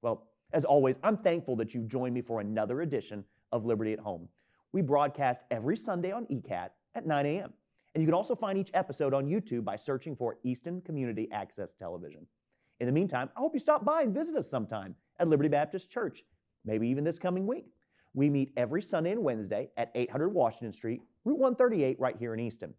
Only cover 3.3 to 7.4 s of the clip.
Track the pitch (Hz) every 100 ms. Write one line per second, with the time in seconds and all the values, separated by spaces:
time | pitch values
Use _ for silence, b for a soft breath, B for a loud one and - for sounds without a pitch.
3.3 | _ _ 120 113 110 110 107 107 87 87
4.3 | _ _ _ _ 190 151 143 147 - 135
5.3 | 123 - 120 117 220 - 180 180 214 233
6.3 | 131 - 90 90 _ _ 123 143 147 143
7.3 | 170